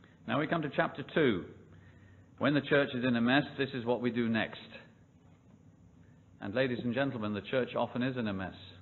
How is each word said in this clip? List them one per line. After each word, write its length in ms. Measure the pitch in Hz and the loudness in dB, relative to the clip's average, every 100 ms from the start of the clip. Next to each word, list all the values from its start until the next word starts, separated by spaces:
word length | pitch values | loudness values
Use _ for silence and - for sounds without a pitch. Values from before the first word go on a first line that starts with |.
| - - - | -20 -14 -2
Now 140 | 127 | 0
we 60 | 156 | 0
come 160 | 170 | -2
to 80 | 143 | 0
chapter 300 | - 160 - 131 | 0 0 -4 -4
two. 300 | 175 135 92 - - - - - - - - - - | 2 4 4 -2 -14 -20 -20 -20 -20 -20 -20 -20 -2
When 160 | 120 | 2
the 80 | 147 | 2
church 260 | - 147 139 | 4 4 4
is 100 | 123 | 0
in 120 | 127 117 | 0 2
a 40 | |
mess, 240 | 117 139 139 - | 4 4 2 -2
this 100 | 135 | -4
is 100 | 135 | -2
what 160 | 117 120 | 0 0
we 100 | 120 | 0
do 200 | 113 117 | 0 0
next. 300 | 110 95 - - - - - - - - - - - - - - - - - - - | 0 -2 -6 -16 -20 -20 -20 -20 -20 -20 -20 -20 -20 -20 -20 -20 -20 -20 -20 -20 -12
And 140 | 104 | -4
ladies 240 | 113 131 117 | 0 0 0
and 120 | 123 | -2
gentlemen, 400 | 117 139 123 107 | 0 -2 -2 -4
the 80 | 101 | -4
church 320 | - 131 117 117 | -2 0 0 -2
often 260 | 120 120 | -2 -2
is 140 | 127 123 | -2 -2
in 120 | 110 | -2
a 40 | |
mess. 220 | 95 92 - - - | -4 -6 -10 -18 -20